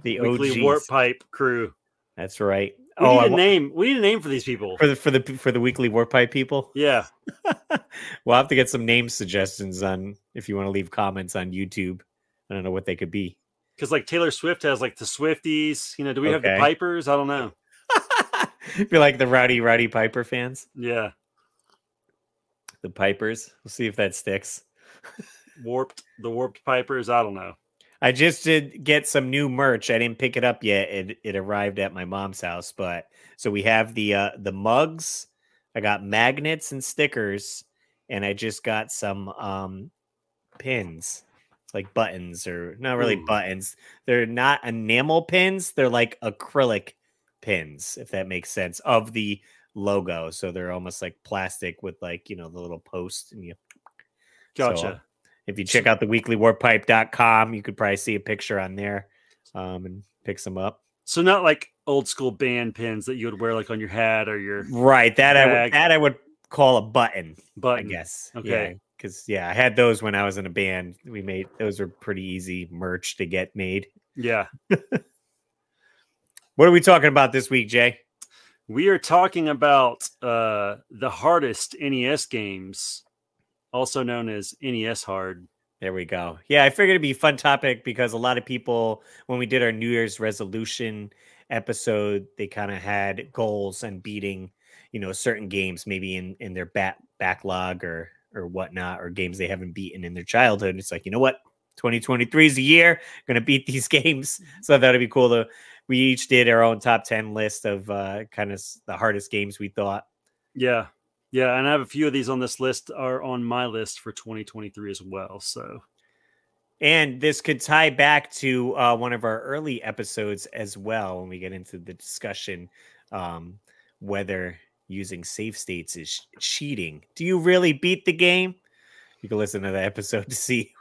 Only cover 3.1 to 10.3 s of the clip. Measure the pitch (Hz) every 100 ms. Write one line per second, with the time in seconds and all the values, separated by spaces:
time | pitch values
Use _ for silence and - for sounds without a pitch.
3.1 | 127 117 180 190 190 143 160 220 269 202
4.1 | 220 156 135 117 120 101 92 151 135 160
5.1 | 131 123 131 - 123 123 123 123 110 117
6.1 | 131 120 135 131 139 131 139 147 123 104
7.1 | _ - - 392 - _ 320 - - -
8.1 | - - 120 139 131 123 127 117 117 120
9.1 | - 98 98 95 - 98 92 95 92 95
10.1 | 101 _